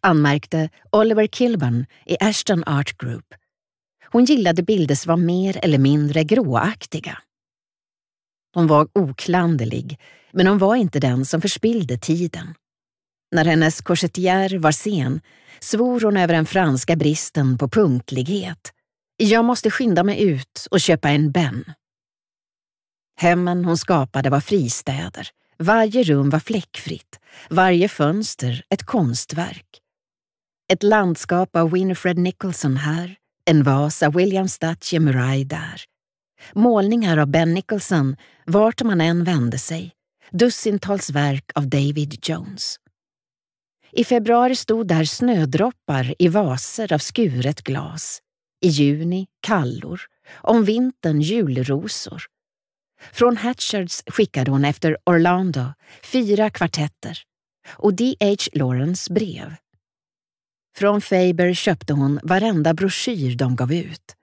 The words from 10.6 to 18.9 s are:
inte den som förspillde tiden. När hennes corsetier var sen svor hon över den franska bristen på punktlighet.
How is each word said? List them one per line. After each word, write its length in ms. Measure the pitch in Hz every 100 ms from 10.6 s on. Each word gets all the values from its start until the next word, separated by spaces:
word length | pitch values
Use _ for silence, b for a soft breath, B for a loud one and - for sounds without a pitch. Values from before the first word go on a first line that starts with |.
| 190 247
inte 240 | 185 147
den 260 | 135 123 135
som 160 | 160
förspillde 560 | 196 - 220 233 143 123
tiden. 560 | - 165 175 - 170 160 _ _ _ _ _ _ _
När 140 | 170 160
hennes 360 | 160 156 -
corsetier 760 | - 170 175 - 185 185 190 190
var 140 | 156
sen 500 | 147 214 196 131 156 b b b b
svor 420 | - 214 247 247
hon 160 | 214 202
över 160 | 170
den 120 | 170 156
franska 500 | 190 170 131 - 165
bristen 640 | 147 156 - 160 135 123
på 120 | 131
punktlighet. 1040 | 220 190 123 - 127 127 202 185 165 - _ _